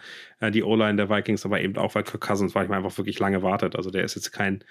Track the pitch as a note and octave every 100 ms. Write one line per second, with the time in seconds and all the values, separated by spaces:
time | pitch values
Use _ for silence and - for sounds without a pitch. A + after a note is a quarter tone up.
0 | - - - - A2 G#2+ G2 A2+ G#2+ G#2
1 | G2+ G#2 G2 G2+ G2 G2 F#2+ G#2 G#2+ -
2 | - G#2+ - G2+ F#2+ - F#2+ G2 F#2+ -
3 | G2 - G2 F#2+ F#2 G2 F2 - F#2 F#2
4 | F2 - - - G2 F#2+ -